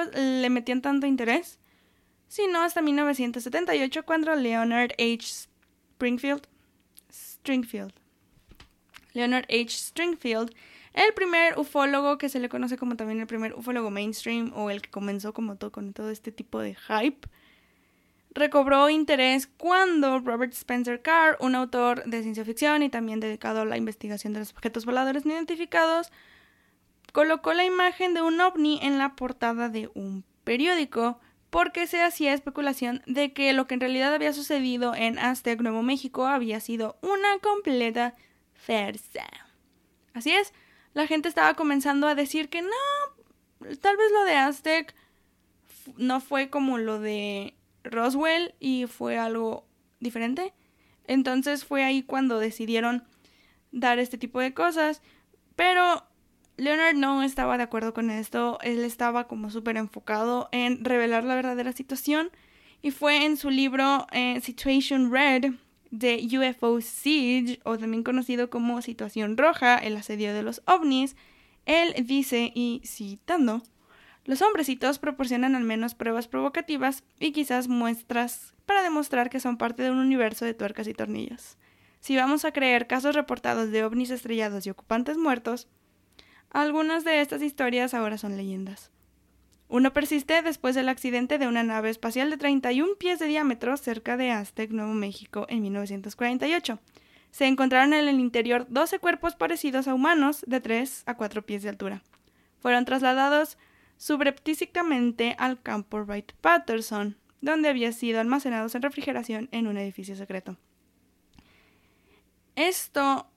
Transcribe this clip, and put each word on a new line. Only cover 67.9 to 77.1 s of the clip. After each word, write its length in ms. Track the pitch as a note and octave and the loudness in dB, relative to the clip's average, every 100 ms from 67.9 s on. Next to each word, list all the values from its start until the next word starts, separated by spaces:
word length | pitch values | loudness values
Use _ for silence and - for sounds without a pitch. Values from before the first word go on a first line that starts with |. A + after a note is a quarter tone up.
| A3+ | -2
conocido 460 | A#3 B3+ B3 B3 A#3+ | 0 0 0 -2 -2
como 320 | A#3+ A#3 A#3+ | -2 -2 -2
Situación 540 | A#3+ A3+ G#3+ A3 G#3+ A3 | -6 -8 -8 -4 -2 4
Roja, 420 | D4+ E4 B3 B3 | 4 4 4 4
el 200 | A3 G#3+ | 2 -6
asedio 360 | - G#3+ G#3 | -6 -6 -4
de 100 | G#3 | -4
los 180 | G#3+ A#3 - | -6 -4 2
ovnis, 500 | F#4 D#4 C4 C4+ - - _ _ _ - | 4 4 2 0 -6 -20 _ _ _ 2
él 280 | D#4+ E4+ - A#3+ | 4 4 0 0
dice, 460 | C4+ C4+ A#3+ A#3 | 0 2 0 0
y 280 | A#3+ A#3+ A#3 - | -2 -2 -4 -8
citando, 800 | - G3+ G3 - F4 B3 A3 - _ _ - - - - | -12 -12 -10 -2 2 2 0 -6 _ _ -20 -20 -12 -4
"Los 160 | C4+ | 2
hombrecitos 580 | G#4 G#4 D4 B3+ B3+ C#4 | 2 2 -2 0 0 0
proporcionan 560 | D4 C#4+ B3+ B3 B3+ C4 | -2 -2 -2 0 2 2
al 80 | |
menos 320 | A3+ A3 A#3 - | 0 -2 -4 -4
pruebas 320 | A#3 A3+ A#3 | -4 -4 -4
provocativas 760 | C4 C#4 E4 E4+ C#4+ C4 C4+ - | -2 -2 -2 -4 -2 -2 -2 -10